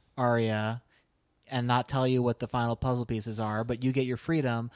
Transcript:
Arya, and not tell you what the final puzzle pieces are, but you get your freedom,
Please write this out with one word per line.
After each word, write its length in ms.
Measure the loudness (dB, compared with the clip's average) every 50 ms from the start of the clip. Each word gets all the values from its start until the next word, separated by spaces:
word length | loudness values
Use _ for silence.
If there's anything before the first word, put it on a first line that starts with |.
| _ _ -4
Arya, 640 | 0 2 4 4 4 4 2 2 0 0 -2 -4 -6 -8 _ _ _ _ _ _ _ _ _ _ _ _ -6
and 180 | -4 -2 0
not 220 | 2 2 2 2 0
tell 200 | 0 0 2 2
you 140 | 2 2
what 160 | 2 2 0 -2
the 100 | -4 -4
final 260 | -2 -2 0 0 -2
puzzle 300 | -2 0 -2 0 -2 -2
pieces 340 | -2 -4 -4 -4 -6 -6 -4
are, 260 | -4 -2 -2 -2 -2
but 180 | -2 -4 -2
you 100 | 0 0
get 140 | 0 0 0
your 100 | -2 -2
freedom, 540 | -6 -2 -2 0 0 0 0 0 -2 -4 -6 -10